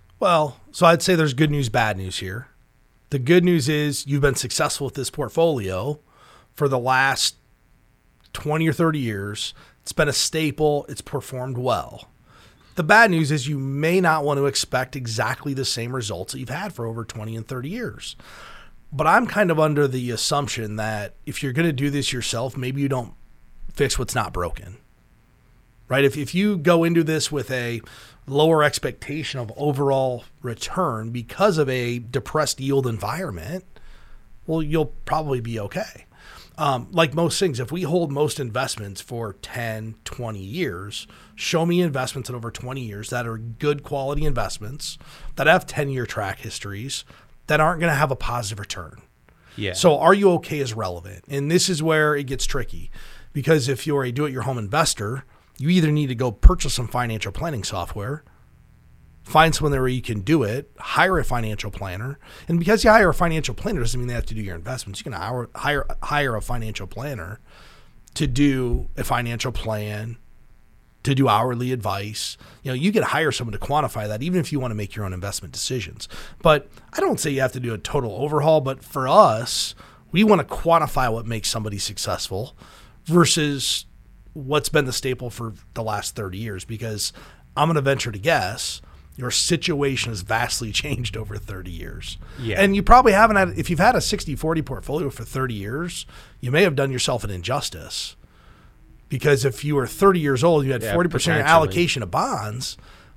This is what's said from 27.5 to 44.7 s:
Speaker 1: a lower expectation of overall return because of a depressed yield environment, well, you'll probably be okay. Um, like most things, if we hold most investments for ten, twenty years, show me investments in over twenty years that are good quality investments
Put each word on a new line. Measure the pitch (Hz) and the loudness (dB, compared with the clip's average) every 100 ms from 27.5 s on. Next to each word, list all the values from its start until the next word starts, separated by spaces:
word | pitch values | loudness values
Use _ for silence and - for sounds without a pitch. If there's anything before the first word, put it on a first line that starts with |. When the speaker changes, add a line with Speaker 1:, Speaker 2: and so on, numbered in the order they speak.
Speaker 1:
a | 131 120 117 - - - - - | -4 -4 -6 -10 -20 -20 -20 -2
lower | 139 156 160 | 2 4 6
expectation | 147 - 139 - - 147 139 135 | 4 2 -6 -6 -10 -8 -6 -8
of | 110 110 | -8 -4
overall | 147 135 139 135 131 120 - - | -2 0 2 2 0 -4 -10 -12
return | 123 110 - - 170 110 113 | -10 -8 -6 -2 -2 -2 -6
because | 120 113 - 208 160 | -8 -6 2 4 4
of | 135 | 2
a | 127 120 123 | 0 -2 -4
depressed | 120 127 - 156 143 - | -4 -6 -2 -2 -2 -2
yield | 135 139 127 | 0 2 2
environment, | 110 101 151 180 90 87 180 - - - - - - - - - | -2 -4 -6 -6 -8 -8 -10 -12 -20 -20 -18 -20 -20 -20 -12 -4
well, | 160 | -2
you'll | 156 156 151 - | 0 0 -2 -4
probably | - 156 151 131 | -2 -2 0 -4
be | 113 110 | -4 -6
okay. | 101 180 220 - - - - - - - | -6 -6 -8 -12 -20 -20 -20 -20 -14 -4
Um, | 151 127 120 | -2 -2 -2
like | 170 160 | 0 2
most | 147 165 - | 2 0 2
things, | 190 120 | 0 -2
if | 117 | -4
we | 170 | -4
hold | 156 175 156 | 0 0 0
most | 139 151 - | 0 0 -2
investments | 123 120 135 - 101 95 | -4 -4 -4 -6 -10 -12
for | - 120 110 | -10 -8 -8
ten, | 92 - 123 117 110 110 110 | -10 -12 -8 -6 -6 -10 -12
twenty | - - 117 104 | -14 -10 -8 -8
years, | 95 156 151 87 101 - - - - - | -8 -4 -4 -6 -10 -12 -14 -20 -20 -8
show | - 165 | -2 0
me | 170 175 | 2 2
investments | 175 131 127 139 120 | 2 0 -4 -6 -8
in | |
over | 123 113 | -8 -10
twenty | - 123 135 | -10 -10 -8
years | 117 101 - | -8 -10 -6
that | 123 117 | -6 -4
are | 113 | -6
good | 117 113 147 147 | -8 -4 -2 -2
quality | - 143 135 143 | -2 -4 -2 0
investments | 151 123 98 - 104 | 2 2 0 -6 -10